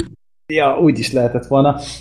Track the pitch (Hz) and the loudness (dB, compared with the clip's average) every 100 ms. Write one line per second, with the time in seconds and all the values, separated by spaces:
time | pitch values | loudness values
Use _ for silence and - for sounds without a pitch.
0 | - - _ _ - 156 139 131 160 113 | -10 -12 _ _ -6 0 0 2 2 2
1 | 113 127 120 120 - 139 143 139 - - | -2 0 0 -2 0 2 2 0 -6 -16